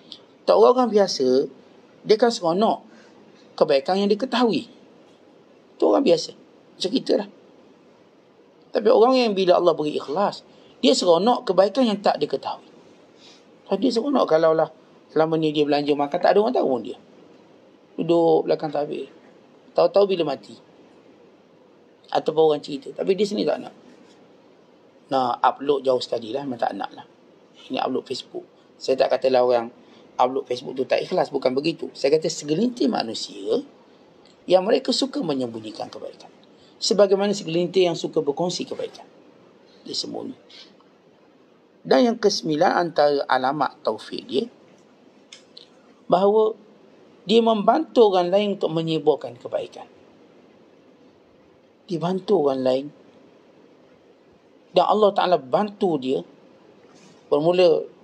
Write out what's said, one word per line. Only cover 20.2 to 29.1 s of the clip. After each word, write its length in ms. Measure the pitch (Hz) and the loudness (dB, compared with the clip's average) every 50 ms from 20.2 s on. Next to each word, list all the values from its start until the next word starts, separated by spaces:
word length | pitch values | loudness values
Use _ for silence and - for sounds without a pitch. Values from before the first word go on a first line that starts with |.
| 165 151 135 | -2 -4 -6
mati. 160 | - - - 117 - - _ _ - - - _ - - _ - _ - - _ _ _ _ _ _ _ _ _ _ _ _ _ _ _ - - | -8 -10 -16 -20 -20 -20 _ _ -20 -20 -20 _ -20 -20 _ -20 _ -20 -20 _ _ _ _ _ _ _ _ _ _ _ _ _ _ _ -6 -4
Ataupun 400 | 143 139 - 156 151 160 156 151 | -4 -2 -2 0 2 2 2 2
orang 80 | 143 | 0
cerita. 320 | 131 - 143 135 - - - | -4 -8 -12 -12 -12 -12 -10
Tapi 240 | - 170 175 196 | -6 -4 -2 -2
dia 80 | 180 214 | 0 -2
sendiri 240 | 196 202 208 175 151 | -2 -2 -2 -2 -2
tak 160 | 143 127 123 | -4 -4 -6
nak. 100 | - - - - - - - - - - _ _ _ _ _ _ _ _ _ _ _ _ _ _ _ _ _ _ - | -12 -18 -20 -20 -20 -20 -20 -20 -20 -20 _ _ _ _ _ _ _ _ _ _ _ _ _ _ _ _ _ _ -4
Nak 320 | 135 131 127 123 120 - | -2 -2 0 -2 -2 0
upload 400 | - 127 120 - 135 143 147 135 131 | 0 0 0 0 -2 -2 -2 -2 0
jauh 200 | 131 127 123 - | 0 -2 -2 -2
sekali 320 | - - 117 117 107 113 | -4 -8 -8 -6 -6 -8
lah, 80 | 139 143 | -8 -6
memang 160 | 143 123 117 | -8 -6 -4
tak 160 | - - - | -4 -6 -4
nak 140 | 98 - - - | -6 -10 -10 -12
lah. 140 | - - - _ _ _ _ _ _ _ _ _ - - - | -16 -20 -20 _ _ _ _ _ _ _ _ _ -20 -14 -10
Ini 100 | - - - | -6 -4 -4
upload 260 | - 131 - - - | -4 -4 -6 -8 -8
Facebook. 340 | 131 - - - - - - - _ _ _ _ _ - | -12 -12 -12 -14 -14 -16 -16 -16 _ _ _ _ _ -10
Saya 180 | - - 135 131 | -4 -2 0 0
tak 160 | 135 156 | 0 0